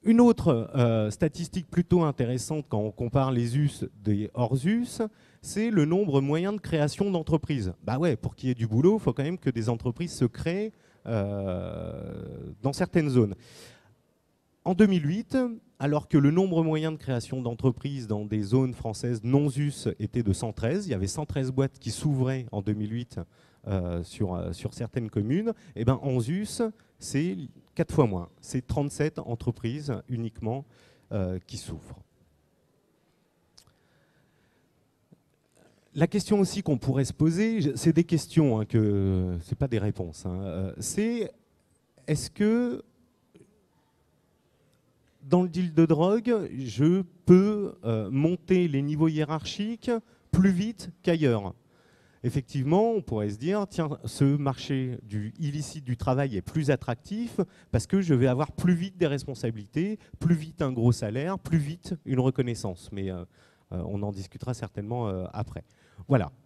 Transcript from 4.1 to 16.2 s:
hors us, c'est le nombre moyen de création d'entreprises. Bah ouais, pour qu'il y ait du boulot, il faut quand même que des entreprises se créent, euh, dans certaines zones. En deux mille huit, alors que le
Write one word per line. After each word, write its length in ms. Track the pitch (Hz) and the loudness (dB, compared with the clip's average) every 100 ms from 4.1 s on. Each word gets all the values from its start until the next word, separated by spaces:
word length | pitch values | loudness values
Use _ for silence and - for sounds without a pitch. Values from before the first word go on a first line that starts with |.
| 101 107 - | 0 0 -2
hors 180 | 117 131 | 0 0
us, 380 | 151 226 240 - 220 _ _ _ | 0 0 -2 -4 -6 _ _ _
c'est 300 | - 196 226 | -10 -4 0
le 140 | 208 151 | 2 4
nombre 360 | 180 202 139 | 2 2 2
moyen 320 | 139 156 185 | 2 0 -2
de 60 | 208 | -4
création 500 | - 156 147 - 202 | -4 0 0 0 0
d'entreprises. 640 | 180 151 156 - 143 92 85 | 0 0 -2 0 -2 -2 -6
Bah 140 | 92 123 | -4 0
ouais, 180 | 170 120 | 0 0
pour 200 | - - | -4 -4
qu'il 140 | 127 | -4
y 20 | |
ait 40 | 123 | -2
du 120 | 113 | 0
boulot, 300 | 110 165 214 | 4 4 4
il 20 | |
faut 140 | - | 0
quand 100 | 120 | -2
même 160 | 143 185 | -4 -2
que 100 | - | -2
des 180 | 117 110 | -2 -2
entreprises 460 | 117 127 117 170 | -2 -4 -4 -8
se 120 | - 123 | 0 0
créent, 480 | - 165 185 220 _ _ _ - | 0 -4 -2 -4 _ _ _ -6
euh, 1160 | 113 98 101 98 90 90 80 82 76 73 73 - - 69 - | -4 -2 -4 -4 -4 -6 -8 -8 -10 -12 -12 -12 -12 -14 -6
dans 100 | 131 | -6
certaines 380 | 139 180 175 147 | -2 0 2 4
zones. 240 | 123 107 101 - - - - _ _ _ _ _ _ _ _ | 4 4 0 -16 -20 -20 -20 _ _ _ _ _ _ _ _
En 120 | 165 180 | -4 4
deux 100 | 208 | 6
mille 220 | 185 147 | 6 0
huit, 280 | 190 240 262 247 226 _ _ | -2 -2 -2 -2 -6 _ _
alors 280 | 139 147 - | -2 -2 2
que 120 | |
le 100 | 151 | 4